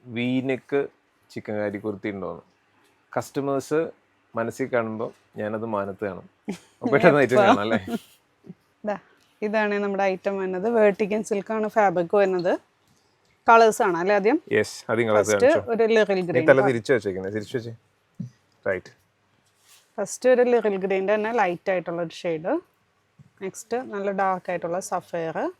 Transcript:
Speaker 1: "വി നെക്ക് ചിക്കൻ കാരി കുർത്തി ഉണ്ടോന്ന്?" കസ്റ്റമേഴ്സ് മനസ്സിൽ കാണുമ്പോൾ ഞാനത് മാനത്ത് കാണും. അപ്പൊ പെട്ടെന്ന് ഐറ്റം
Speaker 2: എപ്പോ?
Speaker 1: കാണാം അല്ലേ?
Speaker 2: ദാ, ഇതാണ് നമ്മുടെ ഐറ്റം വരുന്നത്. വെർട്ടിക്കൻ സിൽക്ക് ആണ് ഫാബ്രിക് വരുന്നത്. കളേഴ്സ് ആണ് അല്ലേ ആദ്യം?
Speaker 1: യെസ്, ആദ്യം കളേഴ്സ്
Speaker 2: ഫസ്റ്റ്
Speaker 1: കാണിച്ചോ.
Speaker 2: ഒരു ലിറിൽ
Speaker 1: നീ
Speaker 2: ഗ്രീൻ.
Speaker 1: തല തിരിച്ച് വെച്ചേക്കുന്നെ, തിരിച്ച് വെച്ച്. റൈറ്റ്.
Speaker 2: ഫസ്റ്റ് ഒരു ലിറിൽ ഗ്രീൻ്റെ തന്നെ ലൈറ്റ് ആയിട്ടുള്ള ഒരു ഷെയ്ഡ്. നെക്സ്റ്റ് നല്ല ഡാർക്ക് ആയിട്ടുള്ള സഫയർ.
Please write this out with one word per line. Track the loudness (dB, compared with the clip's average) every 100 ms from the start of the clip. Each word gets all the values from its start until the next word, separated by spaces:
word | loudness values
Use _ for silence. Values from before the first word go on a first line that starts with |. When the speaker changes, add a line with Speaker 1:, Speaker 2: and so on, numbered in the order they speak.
| -8
Speaker 1:
"വി | -4 -2 -2 -2
നെക്ക് | -4 _ -4 -4 _ _ _ _
ചിക്കൻ | -14 -8 -4
കാരി | -4 -4
കുർത്തി | -8 -8 -8
ഉണ്ടോന്ന്?" | -8 -10 -12 _ _ _ _ _ _ _ -8
കസ്റ്റമേഴ്സ് | -6 -6 -4 -4 -2 -4 -4 -10 _ _ _ -6
മനസ്സിൽ | -6 -6 -4
കാണുമ്പോൾ | -2 -4 -6 -10 -12 _ -10
ഞാനത് | -6 -6 -4
മാനത്ത് | -4 -6 -6 -8
കാണും. | -8 -16 _ -12
അപ്പൊ | -12 _ _ 0
പെട്ടെന്ന് | 4 6 6
ഐറ്റം | 4
Speaker 2:
എപ്പോ? | 4
Speaker 1:
കാണാം | 4 4
അല്ലേ? | 2 -2 -4 -12 -12 _ _ _ -20 -20 _ _ -8
Speaker 2:
ദാ, | -8 _ _ _ _
ഇതാണ് | -4 -2 0 -2
നമ്മുടെ | -2 0 0
ഐറ്റം | 0 -4 -4
വരുന്നത്. | -4 -4 -2 4
വെർട്ടിക്കൻ | 4 2 -2 -2 -4
സിൽക്ക് | -6 -4 -4
ആണ് | -2 2
ഫാബ്രിക് | 2 2 0 2
വരുന്നത്. | 2 2 0 -2 _ _ _ _ _ _ _ _ 6
കളേഴ്സ് | 8 8 4 0
ആണ് | 0
അല്ലേ | 2 2
ആദ്യം? | 2 0 0
Speaker 1:
യെസ്, | 0 0 -6 -4
ആദ്യം | 0 4
കളേഴ്സ് | 4 4
Speaker 2:
ഫസ്റ്റ് | 4 4
Speaker 1:
കാണിച്ചോ. | 4 0
Speaker 2:
ഒരു | 0 2
ലിറിൽ | 2 2
Speaker 1:
നീ | 0 0
Speaker 2:
ഗ്രീൻ. | 0 6
Speaker 1:
തല | 6 4
തിരിച്ച് | 0 0
വെച്ചേക്കുന്നെ, | 0 0 -6 -6
തിരിച്ച് | -8 -6 -10
വെച്ച്. | -10 -18 _ _ _ _ -16 _ _ _ -6
റൈറ്റ്. | -6 -8 _ _ _ _ _ _ _ _ -20 _ -10
Speaker 2:
ഫസ്റ്റ് | -8 -2 2
ഒരു | 4 4
ലിറിൽ | 2 2 -2 -2
ഗ്രീൻ്റെ | -2 0
തന്നെ | 0 0 0
ലൈറ്റ് | 0 -2 -4
ആയിട്ടുള്ള | -4 -4 -6 -8
ഒരു | -6
ഷെയ്ഡ്. | -6 -4 -4 -6 _ _ _ _ _ _ -20 _
നെക്സ്റ്റ് | -12 -12 -8 -8
നല്ല | -8 -8 -6 -2
ഡാർക്ക് | -2 -2 -4
ആയിട്ടുള്ള | -6 -4 -6 -6
സഫയർ. | -8 -6 -8 -6 -4 -6 -8